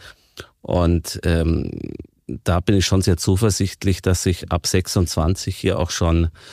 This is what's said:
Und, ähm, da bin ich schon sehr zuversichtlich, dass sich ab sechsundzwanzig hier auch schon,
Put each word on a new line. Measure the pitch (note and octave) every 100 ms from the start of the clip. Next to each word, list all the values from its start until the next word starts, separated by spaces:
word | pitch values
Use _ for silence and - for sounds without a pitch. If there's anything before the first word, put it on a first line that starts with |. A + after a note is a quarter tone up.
| - - _ - - _
Und, | - F2 E2+ E2+ E2 -
ähm, | - E2 D#2+ E2 - G1+ G1+ - - _ - -
da | - E2+
bin | - G2+
ich | F#2
schon | F#2+
sehr | F#2+ F2
zuversichtlich, | - F#2+ A2 F#2+ G2 - G2+ F#2
dass | - F2+
sich | - F2+ -
ab | F2 -
sechsundzwanzig | F#2+ F#2 - E2+ - D#2+ - - F#2+
hier | F#2+ -
auch | F2
schon, | - E2+ E2 E2 - -